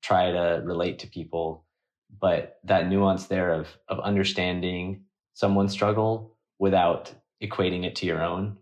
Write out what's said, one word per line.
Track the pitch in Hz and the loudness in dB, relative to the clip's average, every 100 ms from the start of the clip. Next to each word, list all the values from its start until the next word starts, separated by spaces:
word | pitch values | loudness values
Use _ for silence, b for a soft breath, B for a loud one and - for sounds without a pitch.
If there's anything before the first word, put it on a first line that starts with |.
try | - 92 90 | 0 2 2
to | 87 87 85 82 | 2 2 0 -2
relate | 85 87 85 | -2 -2 -4
to | - | -10
people, | 85 80 82 82 78 _ _ _ _ _ 104 | -12 -6 -4 -4 -8 _ _ _ _ _ -2
but | 95 80 - - 92 | 0 0 -2 -8 0
that | 95 87 | 2 2
nuance | 98 98 92 - | 2 2 2 -2
there | 95 90 | -2 0
of, | 80 78 - - | -2 -4 -12 -8
of | 98 | -4
understanding | 101 101 92 - 90 90 90 90 92 98 - _ _ | 0 0 0 0 -2 -2 -4 -4 -6 -10 -14 _ _
someone's | - 101 101 98 | -2 2 4 2
struggle | - 104 107 110 110 107 _ _ - | 2 2 2 0 0 -6 _ _ -2
without | 98 92 85 85 - - _ _ | 2 4 4 2 -6 -20 _ _
equating | 104 - 92 90 92 | -6 -2 0 -2 -4
it | - | -4
to | 90 | -2
your | 82 | -2
own, | 85 92 104 101 | -2 -2 -4 -8